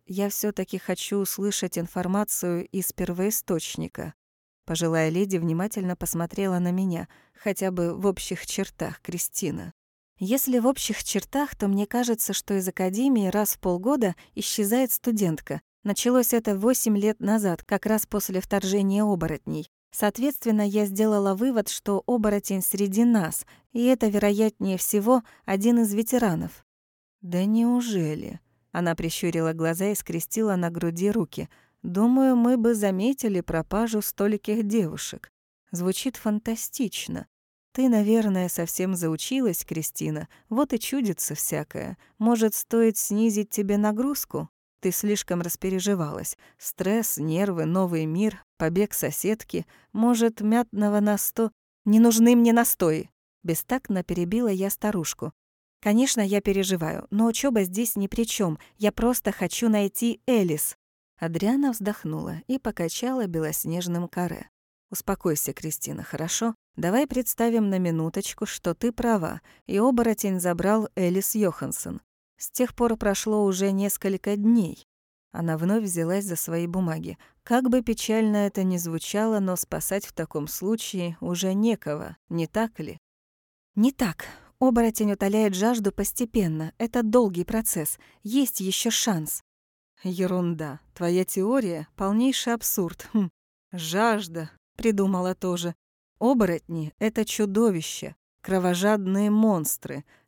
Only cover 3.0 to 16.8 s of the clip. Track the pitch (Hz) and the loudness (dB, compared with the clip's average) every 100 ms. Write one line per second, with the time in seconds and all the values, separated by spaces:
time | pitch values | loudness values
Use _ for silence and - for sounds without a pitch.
3 | 175 175 202 214 - 170 - - 160 - | -4 -2 -2 -2 -2 -4 -4 -8 -8 -8
4 | 151 - _ _ _ _ - 160 165 165 | -12 -12 _ _ _ _ -8 -4 0 2
5 | 160 175 202 185 165 165 202 208 180 180 | 2 0 0 0 0 -2 -2 -4 -4 -4
6 | 170 165 170 - 196 180 175 180 190 170 | -4 -4 -4 -2 -2 0 0 0 0 -2
7 | 165 - _ _ 214 190 190 175 170 185 | -8 -16 _ _ -4 -2 -2 0 -2 0
8 | 196 185 - 170 - - 196 - - - | 0 0 -4 -8 -6 -6 -6 -6 -10 -10
9 | - 175 - - 190 175 170 - _ _ | -10 -6 -6 -4 -6 -6 -10 -16 _ _
10 | _ - 185 262 262 247 240 269 - 208 | _ -6 -2 0 2 2 2 0 -2 -4
11 | - 196 - 277 - - 202 196 208 240 | -4 -4 -2 -2 -4 -2 0 0 0 0
12 | 240 226 - 190 - 196 185 - 185 202 | 0 0 -2 -4 -2 -2 -2 -2 -2 2
13 | 277 240 190 196 208 - 185 175 214 285 | 2 4 2 0 0 -2 -2 0 0 2
14 | 202 - - - - - 202 247 254 - | 0 -2 -10 -8 -4 -2 2 2 2 0
15 | 247 214 185 156 - 147 - _ 202 196 | 0 2 2 0 -6 -10 -10 _ -4 0
16 | 240 254 240 233 226 196 226 247 | 2 4 4 0 0 2 2 2